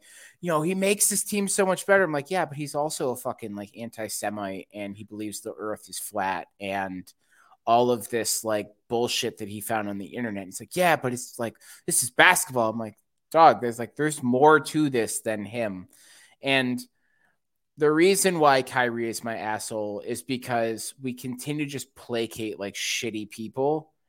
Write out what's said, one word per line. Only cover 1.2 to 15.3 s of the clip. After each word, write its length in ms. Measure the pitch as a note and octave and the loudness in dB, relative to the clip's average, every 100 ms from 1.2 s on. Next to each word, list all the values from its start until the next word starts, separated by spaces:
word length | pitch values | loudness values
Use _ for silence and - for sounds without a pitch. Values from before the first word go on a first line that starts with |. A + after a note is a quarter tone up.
team 240 | - G#3 G3 | -2 -2 0
so 180 | - | 2
much 220 | F#3+ F3+ - | 2 2 4
better." 160 | G3 | 4
I'm 100 | F3 | 4
like, 180 | D3 C#3 | 0 -2
"Yeah, 140 | F#3 D3+ | -2 -2
but 100 | C#3+ | -4
he's 180 | C#3+ | -6
also 360 | D3 D3+ - C#3 | -2 -2 -2 -2
a 60 | A#2+ | -2
fucking, 380 | B2+ A#2 A2 | -6 -6 -8
like, 220 | G2+ G2+ G#2 | -10 -10 -12
anti-Semite, 880 | A#2 - G#2+ - G#2+ G#2 G2 F#2+ - | -12 -8 -8 -4 -4 -4 -6 -8 -12
and 220 | G#2 G2+ G2 | -12 -12 -12
he 80 | |
believes 360 | G#2 G#2+ G#2+ G2 | -14 -10 -8 -8
the 140 | A2 - | -12 -8
earth 320 | G#2+ G#2 - | -8 -8 -10
is 120 | - | -12
flat," 480 | - G#2 F#2+ F2+ - - | -8 -2 -2 -2 -8 -10
and 500 | G2 G2 F#2+ F#2 - _ _ _ _ _ | -4 -4 -4 -8 -12 _ _ _ _ _
all 280 | - A#2 B2 | 2 4 4
of 160 | A#2+ G#2 | 0 -2
this, 340 | A#2 G#2 - | -4 -2 -4
like, 300 | A2 G#2+ G2 _ - | -2 -2 -4 _ -4
bullshit 500 | A#2 A#2+ - A#2 - | -2 0 -2 -4 -6
that 100 | G2+ | -12
he 120 | G#2+ | -10
found 280 | - A2 G#2 | -4 -4 -4
on 100 | G2+ | -8
the 180 | F#2+ A2+ | -10 -8
internet. 300 | A#2 G2 F#2+ | -6 -8 -10
He's 120 | - | -14
like, 140 | A2 | -8
"Yeah, 220 | F3 F3+ D3+ | 0 2 2
but 160 | B2+ | 0
it's 260 | A#2+ - - | -4 -8 -8
like, 160 | A2+ - - - - | -8 -8 -20 -12 -2
this 160 | - | -2
is 80 | B2 | 2
basketball." 600 | - E3+ F3+ - B2+ A2 | 6 6 6 0 0 0
I'm 80 | A2+ | -2
like, 200 | A2 - _ _ - | -8 -12 _ _ 0
"Dog, 300 | D#3+ D#3 G#2+ | 8 8 8
there's, 180 | A#2+ A#2 | 0 -4
like, 160 | A2+ | -6
there's 260 | - D3+ D3 | -2 -4 -2
more 380 | B2 B2+ D3+ D#3 | 0 6 8 8
to 320 | D3+ D#3 D3 | 4 0 0
this 300 | B2 G#2+ - | 0 -2 -2
than 240 | A2+ | -4